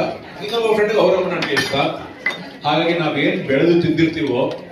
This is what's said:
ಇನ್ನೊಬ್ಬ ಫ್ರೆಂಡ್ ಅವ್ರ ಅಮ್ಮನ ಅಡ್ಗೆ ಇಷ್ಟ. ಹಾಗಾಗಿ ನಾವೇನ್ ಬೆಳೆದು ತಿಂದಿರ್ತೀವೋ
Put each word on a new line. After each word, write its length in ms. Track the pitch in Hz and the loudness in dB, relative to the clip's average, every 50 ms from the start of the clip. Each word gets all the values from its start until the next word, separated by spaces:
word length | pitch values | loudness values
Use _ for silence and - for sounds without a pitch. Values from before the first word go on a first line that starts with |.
| 160 - - - - - - - - | -2 -2 -4 -8 -14 -16 -14 -12 -8
ಇನ್ನೊಬ್ಬ 300 | 208 226 233 220 220 214 | -4 -2 0 0 2 2
ಫ್ರೆಂಡ್ 180 | 208 208 208 220 | 2 2 2 2
ಅವ್ರ 240 | - 180 175 185 | 4 4 4 4
ಅಮ್ಮನ 200 | 180 - 175 175 | 2 0 -2 -2
ಅಡ್ಗೆ 160 | 160 - - 139 | -4 -2 0 0
ಇಷ್ಟ. 220 | - - - - 147 - - - - - - - - - - - - - - - - - | 0 0 0 0 0 0 -2 -2 -6 -10 -14 -12 -8 -6 -6 -6 -8 -10 -14 -14 -6 -2
ಹಾಗಾಗಿ 340 | 147 151 160 170 170 175 165 | 0 0 2 2 2 0 0
ನಾವೇನ್ 440 | 156 147 143 139 156 180 190 185 - | 0 0 0 0 0 0 0 0 0
ಬೆಳೆದು 380 | - 135 143 170 170 170 170 | 0 2 4 4 4 4 4
ತಿಂದಿರ್ತೀವೋ 720 | 160 160 - 165 165 156 - 156 143 131 120 120 - - - - - - | 4 2 2 2 2 2 2 0 -2 0 0 0 0 -2 -4 -6 -12 -14